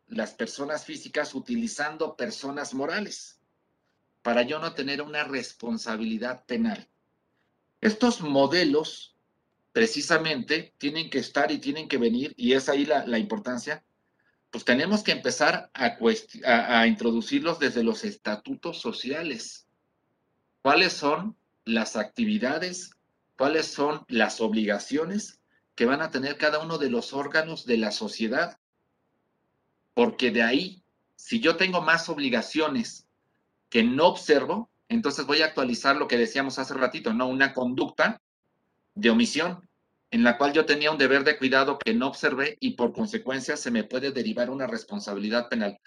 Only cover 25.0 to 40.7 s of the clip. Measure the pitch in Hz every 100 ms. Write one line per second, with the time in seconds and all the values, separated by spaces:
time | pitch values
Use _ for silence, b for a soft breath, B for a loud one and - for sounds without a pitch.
25 | 170 208 - - _ _ _ - 120 147
26 | 160 131 135 147 151 151 165 160 139 120
27 | - 139 139 160 160 160 - 117 107 -
28 | 107 - 110 135 170 - _ _ _ _
29 | _ _ _ _ _ _ _ _ _ -
30 | 117 - 123 110 117 139 185 - _ _
31 | _ _ - 117 143 165 185 180 156 165
32 | 170 151 135 117 - 151 156 131 110 -
33 | _ _ _ _ _ _ - 117 117 131
34 | 175 196 - 143 131 202 233 _ - 117
35 | 143 135 135 151 156 147 127 117 139 143
36 | 143 120 113 139 139 135 131 135 123 -
37 | 113 110 127 131 135 127 123 127 - -
38 | 175 - _ _ _ _ _ _ _ -
39 | 113 113 117 147 170 180 - _ _ _
40 | _ 117 120 120 143 151 156